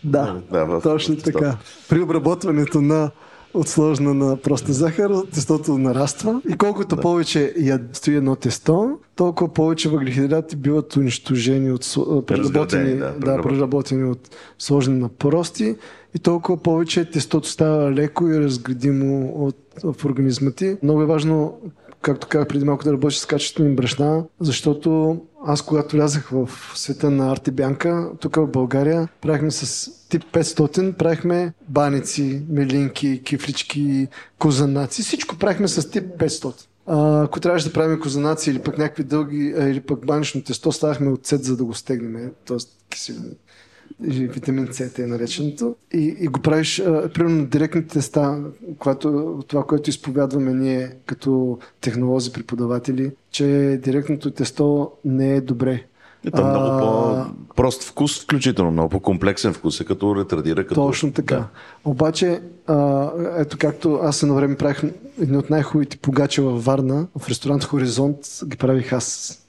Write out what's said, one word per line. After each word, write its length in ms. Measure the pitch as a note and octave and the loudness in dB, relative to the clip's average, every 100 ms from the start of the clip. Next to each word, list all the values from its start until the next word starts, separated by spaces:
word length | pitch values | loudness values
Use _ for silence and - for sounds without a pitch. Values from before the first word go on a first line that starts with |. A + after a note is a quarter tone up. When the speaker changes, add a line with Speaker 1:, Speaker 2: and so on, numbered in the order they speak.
Speaker 1:
Да, 380 | D3+ C#3+ A#2 F2+ F2+ | 2 0 0 -4 -4
Speaker 2:
Да, 120 | F2+ D#2 | 0 0
в 160 | - | 2
Speaker 1:
точно 320 | E3 D3+ D#3+ D#3 | 2 0 0 -2
Speaker 2:
тестото. 220 | D#3+ D3+ | 0 0
Speaker 1:
така. 200 | D3 A#2+ - - - | 0 -2 -10 -20 0
При 120 | E3 | 2
обработването 800 | F3 D#3+ C#3+ F3 F#3+ D3 C#3+ D#3 | 2 2 2 0 0 0 2 2
на, 300 | C#3+ D#3 D3+ - - - - | 4 2 0 -4 -20 -20 -6
от 160 | F#3 D3+ | -4 0
сложна 440 | - D3+ C#3 C#3+ | 2 2 4 2
на 240 | C#3 C#3 C3+ | 2 2 0
проста 360 | - C#3+ - | 0 -2 0
захар, 380 | C3+ D#3+ D#3+ G3+ G3 F#3+ | 0 0 2 0 0 -2
тестото 520 | D3+ C#3+ D#3 D3+ C#3 | -4 0 0 2 2
нараства 640 | C3 B2 C#3 - G#3+ A#3 - | 2 0 -2 -2 -2 -2 -4
и 40 | |
колкото 420 | D#3 G3+ G3+ G3 D3+ | 0 0 0 -2 0
Speaker 2:
Да. 60 | |
Speaker 1:
повече 520 | D#3 F3 E3 D#3 C#3 E3+ | 2 2 0 0 0 0
я-, 220 | C#3 C3+ A#2+ | 0 0 -4
стои 220 | B2 - D3 | -4 0 2
едно 200 | C3+ C3 | 2 0
тесто, 540 | B2+ - - E3 A3+ D4 _ - | -2 -2 2 2 2 -2 _ 0
толкова 380 | F3+ E3+ E3+ | 0 2 -2
повече 360 | - D#3+ D#3+ D#3+ | 2 2 2 0
въглехидрати 680 | D3+ C3 B2 C3+ D#3 D#3+ D3+ | 0 0 0 2 2 -2 -2
биват 400 | C3+ D3+ D3+ C#3 | 0 0 0 0
унищожени 760 | C3+ A#2 - B2+ A#2 C3+ C3+ | 2 0 -2 0 2 2 2
от 120 | B2+ | -2
сл-, 180 | - - - | -2 -2 0
а, 120 | D3+ B2 | 0 2
преработени, 280 | C3+ C#3 C#3+ | 0 2 0
Speaker 2:
Разградени, 360 | D3+ - C3+ | 0 0 0
да, 140 | C3 C#3 | 0 -4
Speaker 1:
да, 140 | C#3+ | -4
Speaker 2:
преработени. 220 | C3+ C3+ D#3 | -2 0 0
Speaker 1:
преработени 540 | C#3 C3+ C#3+ B2+ C3 C3 | 0 0 0 0 0 0
от 240 | A#2+ - - - - | -4 -8 -20 -20 -14
сложни 360 | - C#3+ C3 C3 | 0 2 4 2
на 140 | A#2+ | 0
прости 680 | - C#3+ D#3+ E3+ - G#3+ A3 - - - E3+ | 0 2 2 0 -2 -4 -4 -10 -20 -10 -2
и 40 | |
толкова 380 | F3 E3+ E3+ F3 | 2 2 0 0
повече 480 | E3+ E3 E3 - E3 | 2 2 2 0 0
тестото 440 | D#3 - D#3+ D3 | -2 0 -2 -2
става 420 | - D#3 D#3 C#3+ | 2 4 4 2
леко 360 | C#3 D3 - E3+ | 2 0 0 2
и 120 | D#3 | 2
разградимо 960 | D3 B2+ B2 B2+ C3+ C#3 C3+ C#3 C3 D#3 | 2 0 -4 -2 2 2 2 0 -2 -2
от, 200 | C#3 C3+ _ - F3+ | -4 -4 _ -8 -6
в 200 | C3+ C#3+ | -4 -2
организма 460 | C3 C3+ A#2+ C#3 | 2 2 2 0
ти. 260 | B2+ F#3+ G3 | 0 -2 0
Много 180 | C#3+ D3+ | 2 4
е 40 | D3+ | 4
важно, 520 | D#3 D#3 D#3+ D3+ - G#3+ - - - | 2 2 2 0 -4 -16 -18 -20 -4
както 260 | - C#3+ - | -2 -2 0
казах 200 | D3+ D3 | 0 0
преди 180 | D3 C#3+ | 0 0
малко, 180 | C#3 | 0
да 100 | D3 | 0
работиш 240 | C#3 C#3+ C#3 | 2 0 -2
с 80 | - | -2
качествени 500 | D3 - - D3+ C3 | -2 -2 0 2 2
брашна, 480 | A#2+ - C#3+ D#3+ E3 _ | 0 0 2 0 -2 _
защото 800 | D#3+ A#2+ D#3 D3 E3 D#3+ D#3 E3 - - | -2 0 0 0 2 2 2 -2 -8 -12
аз, 180 | D3+ D3 | -2 -2
когато 340 | - D3+ D3 D3+ | 0 0 2 2
влязах 320 | D3+ D3 - | 2 0 -2
в 220 | C3 A#2+ - - - | -2 -2 -6 -14 -12
света 340 | - C3+ D3 | -8 0 2
на 220 | C#3 C3+ | 2 2
Арти 200 | C3+ - | 0 -2
Бянка, 580 | C3 C3+ C3+ E3+ E3+ E3+ E3 | -2 -2 0 0 0 -4 -6
тук 160 | D3 D#3 | -2 0
в 120 | D3 | 2
България, 600 | C3 B2+ C3+ C#3+ E3 E3 _ | 2 2 2 2 2 -2 _
правихме 300 | C#3+ D3+ D#3 | -2 0 0
с 380 | - C3 - - - _ | -2 -6 -8 -10 -14 _
тип 140 | - - | -4 0
петстотин, 640 | E3+ D#3+ - D3 F3+ F#3+ | 0 0 2 2 2 -2
правихме 600 | F3+ D#3+ D#3+ F3 F3 F3 - - | 2 0 2 0 0 -2 -6 -2
баници, 720 | C#3+ C#3+ C#3 B2 - C#3 C3+ D3+ | 2 2 0 -2 -2 -2 -2 -4
мелинки, 720 | D3 C3+ C3+ C#3 - C#3+ C3 | 0 2 2 0 -2 -2 -2
кифлички, 840 | - C#3 D3 C#3 - D3 C#3+ C3+ C3+ - - _ | -2 -4 -4 -6 -6 -2 0 0 -2 -6 -20 _
козанаци, 640 | D3+ C3+ C#3+ C#3 C#3 - | 2 4 2 2 -2 -4
всичко 340 | G#3+ D#4+ - - | -4 -4 -4 -2
правихме 320 | - F#3+ G3 | 0 2 0
с 240 | - - | 0 -2
тип 120 | G#3 F#3 F3 | -4 -6 -2
петстотин. 460 | D#3+ - C3+ - - _ - | -2 -2 -8 -10 -20 _ -2
А, 360 | D#3 D3+ D3+ | 2 4 4
ако 160 | D3+ - | 2 0
трябваше 280 | F3 F3 C#3+ | 0 0 0
да 60 | |
правим 260 | D#3 D#3+ D#3 | 0 0 0
козанаци 500 | D3+ C#3 D3 D#3 - | -2 -2 0 0 0
или 100 | C3 | -2
пък 180 | D3 D3 | -2 -2
някакви 260 | D3+ - | -2 -2
дълги, 500 | C#3 D3+ C#3+ D3 D3 | -2 -2 -2 -2 -2
а, 100 | D#3+ | 0
или 160 | C#3 C3+ | 0 0
пък 240 | - C3 C3 | -2 -4 0
банично 380 | D3+ D3 C#3 | 0 0 -6
тесто, 280 | - - E3 | -6 -4 -2
ставахме 380 | D3+ D#3 C#3+ C#3 | 0 -2 0 0
от 140 | C3 | -2
цет, 200 | - C#3+ | 0 -2
за 140 | B2+ B2 | 0 -2
да 60 | |
го 100 | A#2+ | -2
стегнем, 580 | A2 - B2+ A2+ A2+ B2 - - | -6 -6 -6 -4 -8 -12 -14 -8
т.е. 120 | B2 - _ _ | -8 -8 _ _
киселен 460 | - - A#2 - - _ - - _ - - | -14 -12 -12 -14 -16 _ -20 -20 _ -20 -10
и 240 | - C3 B2+ | -6 -4 -4
витамин 400 | - A#2 C3+ B2+ | -6 -4 -2 -4
С, 200 | - B2+ | -6 -8
те 140 | - | -6
е 40 | B2 | -6
нареченото. 680 | A#2+ A#2 - D3 C#3+ A#2+ A#2+ _ | -4 -6 -4 -6 -4 -6 -6 _
И, 220 | E3+ D3+ - | -2 -2 -2
и 80 | E3+ | -4
го 120 | D3+ | 0
правиш, 400 | - D#3 D#3 - | 2 2 2 0
а, 300 | F#3+ D#3 E3 | 2 2 0
примерно, 360 | E3 E3+ D#3+ C#3 | 0 2 2 2
директните 420 | C#3+ D#3 E3+ D#3+ | 2 2 0 -2
теста, 480 | D#3 C3+ D#3 C#3+ C#3+ D3 - G3+ D3 | -2 0 0 0 0 -8 -12 -16 -4
което, 320 | - C3+ D3+ D3 D#3+ E3 C3 | -2 0 0 0 -2 -6 -4
това, 160 | C#3+ | -4
което 260 | C3 D3+ D3+ | 0 0 0
изповядваме 640 | C3+ - C3+ C3+ C#3 C3 | -4 -2 0 0 0 0
ние 380 | C3 C3 C3 B2+ B2+ - | 0 0 0 -4 -12 -10
като 540 | C3+ C#3 C3 B2+ B2 - _ | -4 0 2 2 -2 -10 _
технолози, 500 | - A#2 B2+ B2+ A#2+ | -4 0 2 0 -2
преподаватели, 760 | A#2+ A#2 A#2 A#2+ A#2+ A#2+ B2+ C3 C#3 _ | -8 -8 -4 -2 -2 -2 -2 -4 -6 _
че 140 | - C#3+ C#3+ C#3 C3+ | 0 2 4 2 2
директното 520 | B2+ C3+ C#3+ D3 C#3+ | 0 0 0 -2 -4
тесто 600 | - B2+ - D3 D3 C#3+ - D3 | -4 -4 2 2 2 0 -4 -2
не 300 | C3 C3+ C#3 | 0 2 0
е 60 | |
добре. 420 | C3 A#2+ C3 B2+ - _ - - - | 0 -2 0 -2 -8 _ -20 -10 -4
Speaker 2:
Ето, 120 | D#3+ | 0
много 200 | C3+ C3+ | 2 2
Speaker 1:
А, 200 | C3+ C3 A2+ A2 A#2 B2+ B2+ - - | 2 2 2 2 2 0 -4 -12 -8
Speaker 2:
по-прост 360 | - B2+ A#2+ | 2 2 0
вкус, 400 | - - D3 - | -10 -2 -2 -2
включително 480 | - C#3+ C3 G2 F2 | 0 0 2 2 2
много 180 | E2 D#2+ | 4 2
по-комплексен 640 | F#2+ - F#2 F#2+ F#2+ A2 | 0 0 2 2 2 0
вкус 260 | E2 E2 - | 0 -2 -4
е, 60 | D#2+ | -4
като 300 | F#2+ G2+ G2+ | 0 0 0
ретардира, 480 | G2 E2 D#2 D#2+ | 0 0 0 0
като 120 | F#2+ D#3 | 0 2
Speaker 1:
Точно 300 | C#3 - D3+ | 2 2 -2
така. 220 | C#3+ B2+ C3 | -2 0 -2
Speaker 2:
Да. 120 | A2+ - - - D3+ | -2 -12 -20 -10 -6
Speaker 1:
Обаче, 540 | B2+ D#3 D#3+ F3+ - F3 - - | 2 2 4 0 0 -6 -16 0
а, 400 | D3+ C#3+ C#3 C#3+ D#3+ E3+ E3+ | 2 4 2 0 -4 -4 -2
ето 200 | D3 D3+ | -4 0
както 360 | D3+ C#3+ E3 D3 | -2 0 0 2
аз 280 | D#3 C#3+ | 0 0
едно 120 | C#3+ C#3 | 2 4
време 200 | C#3 C#3 | 2 2
правих 280 | D3 C#3+ D3+ - C4+ - | 0 0 -4 -6 -16 -4
едни 180 | D#3 C#3 | 0 0
от 120 | C#3 | 2
най-хубавите 480 | D3+ C#3 D3+ C#3 - | 0 2 0 -2 -2
погачи 440 | - C3+ C#3+ - | -2 2 2 2
във 240 | C3+ B2 A#2 | 0 0 2
Варна, 420 | C3+ C3 C#3 F3 D3+ | 2 2 0 -2 -8
в 120 | - | -6
ресторант 340 | A#2 C#3+ C#3+ | -6 0 -2
Хоризонт 540 | C#3 C#3+ B2+ A2+ C#3 C#3+ - - D#3+ | 0 0 0 0 0 -2 -8 -12 -12
ги 120 | B2+ | -2
правих 360 | C3 C3 B2 | 2 2 0
аз 440 | B2+ - - - - | -4 -4 -8 -12 -14